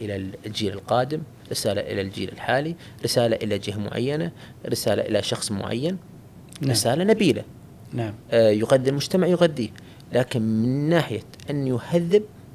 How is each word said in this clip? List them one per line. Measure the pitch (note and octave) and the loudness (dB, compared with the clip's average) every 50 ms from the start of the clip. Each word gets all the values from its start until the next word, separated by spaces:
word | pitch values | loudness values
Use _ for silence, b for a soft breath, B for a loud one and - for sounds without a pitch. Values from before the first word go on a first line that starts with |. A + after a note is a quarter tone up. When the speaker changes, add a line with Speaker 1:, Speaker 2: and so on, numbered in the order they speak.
Speaker 1:
إلى | A2 G2+ G2+ G2 F#2+ F#2+ - - - | -8 -6 -6 -6 -6 -8 -10 -12 -12
الجيل | G#2+ G2+ - G#2+ F#2+ G2 | -10 -8 -4 -4 -4 -4
القادم، | G2 - - A2+ A#2+ B2+ C3+ D3+ D#3+ D#3+ - - - - - | -6 -4 0 0 0 0 0 -4 -8 -8 -10 -16 -20 -12 -10
رسالة | - - - A2 G2 G2+ | -8 -4 -2 -2 -2 -2
إلى | - - - G2+ | -2 -4 -4 -4
الجيل | G2 G2 G2 G#2+ G2 F#2 | -4 -4 -4 -6 -8 -8
الحالي، | - - - - B2 C3+ D3 D#3+ E3+ B B B B B - | -8 -8 -2 0 0 0 0 -2 -8 B B B B B -4
رسالة | - - B2+ A#2 A#2 A2+ | -2 2 2 2 2 2
إلى | - - G#2+ G#2 | 0 -2 -4 -4
جهة | G2 - G#2 G2 | -4 -4 -6 -6
معينة، | G#2 G#2 G#2 - A2 A#2+ C3+ C#3+ D3+ E3+ F3 B B B B B B - | -6 -6 -6 -4 -4 -4 -2 -2 -4 -4 -6 B B B B B B -6
رسالة | - B2 - - A#2 G#2 G2+ | -4 -4 -2 0 0 2 2
إلى | - - A2 G2+ G2+ | 0 0 0 0 0
شخص | - A#2+ - - - | -2 -4 -4 -4 -4
معين، | G#2 G2 G2+ F#2+ A2 A#2+ C3+ E3+ F#3+ F#3 - - - - - - - - - - - - | -4 -4 -4 -4 -4 -4 -2 -4 -4 -6 -10 -16 -20 -20 -20 -20 -20 -20 -20 -18 -10 -4
Speaker 2:
نعم. | D#3 C3+ | -2 0
Speaker 1:
رسالة | B2 G#2 G#2 A#2+ B2+ D#3+ F#3 | 0 2 2 2 2 2 4
نبيلة. | G3+ A3 G#3+ G#3 D#3 G#2 G2+ - - - - - - - - - - - | 4 4 4 6 4 4 2 -2 -12 -16 -20 -20 -20 -20 -20 -18 -10 -6
Speaker 2:
نعم. | A#2+ A2+ A2 G2+ - - - | -6 -6 -6 -6 -10 -6 2
Speaker 1:
آه، | A#2 A#2 A2+ G#2+ | 4 6 6 6
يغذي | G#2 G#2+ A2+ - C3+ C3 B2 C3+ | 6 4 4 4 4 4 4 2
المجتمع، | C#3 C#3+ - - - F#3 F3+ | 0 0 -2 0 2 2 4
يغذيه. | E3+ F3+ E3+ F3 E3 D3 C#3 A2 G2+ - B B B B B B - - | 4 4 4 4 4 2 0 -4 -4 -6 B B B B B B -2 0
لكن | A#2+ C3 - - B2 | 0 0 2 0 -2
من | A2 A2 A2 A2 A2+ B2 C3 C#3 D3 D#3 | 0 0 0 0 0 0 0 0 2 2
ناحية | E3+ E3 C3+ - A2+ G2+ - - - - - - | 2 2 2 0 -4 -8 -8 -10 -18 -16 -10 -6
أن | D3 C#3+ C#3 | -4 -4 -2
يهذب، | B2+ B2+ A#2 - - E3+ F3 E3+ E3+ F#3+ G#3 G#3+ - - - - - | -2 -2 -2 -2 0 0 0 2 4 2 2 2 0 -14 -20 -20 -18